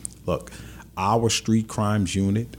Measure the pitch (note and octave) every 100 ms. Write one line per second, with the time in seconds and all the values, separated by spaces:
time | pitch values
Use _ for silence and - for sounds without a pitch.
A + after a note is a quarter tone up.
0 | - - - D#2+ - - - - - -
1 | F#2+ A#2 A2+ - - A2 A2 - G#2 G#2
2 | F2+ F#2+ G2 G#2 A#2+